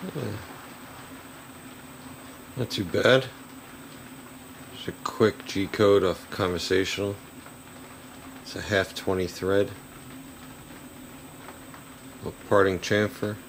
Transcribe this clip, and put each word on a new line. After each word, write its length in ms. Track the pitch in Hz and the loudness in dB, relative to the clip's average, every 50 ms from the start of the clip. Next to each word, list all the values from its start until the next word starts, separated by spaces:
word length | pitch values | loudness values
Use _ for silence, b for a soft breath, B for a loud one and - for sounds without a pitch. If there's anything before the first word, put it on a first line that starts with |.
| 185 | -8
Yeah. 180 | 185 - 156 123 107 104 110 - - - - - - - - - - - - - - - - - - - - - - - - - - - - - - - - - - - - - - - - - - - | -6 -6 -4 -4 -4 -4 -6 -8 -12 -14 -14 -14 -16 -16 -16 -16 -16 -16 -16 -14 -14 -16 -16 -16 -16 -16 -16 -16 -16 -16 -16 -16 -16 -16 -16 -16 -16 -16 -16 -14 -14 -14 -14 -16 -16 -16 -16 -16 -10 -4
Not 140 | 123 120 - | -4 -4 -2
too 140 | - - 101 | 0 -2 -2
bad. 420 | 85 - 104 - 113 127 131 131 - - - - - - - - - - - - - - - - - - - - - - - - - - - - - - | 0 2 6 8 10 10 10 8 2 -10 -14 -16 -16 -16 -16 -16 -16 -16 -16 -16 -16 -16 -16 -16 -14 -16 -16 -16 -16 -16 -16 -16 -16 -16 -16 -14 -14 -12
Just 120 | - - - | -8 -8 -8
a 40 | 90 - | -8 -6
quick 420 | - - - - 117 107 - - - | -6 -6 4 6 6 6 6 2 -8
G 200 | - - 95 98 | -4 0 0 0
code 380 | 87 - - 110 101 101 101 90 | 0 4 6 8 10 10 10 8
off 260 | 90 85 - - - | 6 2 2 -4 -10
conversational. 880 | - - 101 90 90 85 - - 92 92 95 - - - 101 101 101 - - - - - - - - - - - - - - - - - - - - - - - - - | -2 0 2 2 2 0 2 4 4 4 4 2 0 0 0 -2 -2 -6 -10 -16 -16 -16 -16 -16 -18 -18 -18 -18 -18 -16 -16 -16 -16 -16 -16 -16 -16 -16 -16 -16 -16 -14
It's 120 | - - - | -14 -8 -8
a 60 | 95 | -6
half 340 | 87 80 104 98 92 - - | 0 4 4 4 4 4 -2
twenty 320 | - - - 95 92 92 | -4 0 2 2 2 2
thread. 440 | 85 - - - 92 98 101 101 98 - - - - - - - - - - - - - - - - - - - - - - - - - - - - - - - - - - - - - - - - - - - - - - - - - - | 0 -2 -2 2 4 6 6 4 4 0 -12 -16 -16 -18 -16 -16 -14 -14 -14 -16 -16 -16 -16 -16 -16 -16 -16 -16 -16 -16 -16 -16 -16 -16 -16 -16 -16 -16 -16 -16 -16 -16 -16 -16 -14 -14 -14 -16 -16 -16 -16 -16 -16 -18 -16 -16 -16 -14 -8
Little 160 | - - 76 - - - | -8 -8 -8 -8 0 6
parting 300 | 107 101 98 98 95 87 | 8 8 8 8 4 2
chamfer. 580 | - - 110 104 107 107 - - - 104 107 107 - | 2 4 4 4 4 4 0 -2 -4 -4 -4 -6 -10